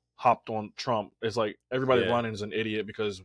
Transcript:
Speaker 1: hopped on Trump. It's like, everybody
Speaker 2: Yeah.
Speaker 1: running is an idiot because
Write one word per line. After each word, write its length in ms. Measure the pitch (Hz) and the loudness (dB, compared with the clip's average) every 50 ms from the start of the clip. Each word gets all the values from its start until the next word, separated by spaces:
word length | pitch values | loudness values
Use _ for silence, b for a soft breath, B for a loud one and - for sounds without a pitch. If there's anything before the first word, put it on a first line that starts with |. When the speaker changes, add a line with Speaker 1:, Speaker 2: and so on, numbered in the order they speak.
| _ _ _ | _ _ _
Speaker 1:
hopped 340 | - - 127 113 - _ - | 0 2 2 2 2 _ -4
on 240 | 113 107 107 104 - | -6 -6 -6 -8 -10
Trump. 360 | - - 131 120 107 101 - _ _ | -8 -4 -2 -2 -2 -2 -6 _ _
It's 140 | - 113 98 | -6 -2 0
like, 220 | 120 110 107 - - _ _ | 0 0 -2 -4 -8 _ _
everybody 300 | 127 131 131 127 127 120 | -2 0 4 4 4 4
Speaker 2:
Yeah. 80 | 95 92 | 4 4
Speaker 1:
running 220 | 117 120 117 113 | 2 2 0 -2
is 100 | 110 98 | -4 -6
an 100 | 104 104 | -6 -4
idiot 340 | 80 107 113 110 107 107 101 | -2 -2 -2 0 -2 -2 -4
because 340 | 101 107 - 107 104 98 92 95 | -4 -4 -2 -2 -2 -4 -6 -10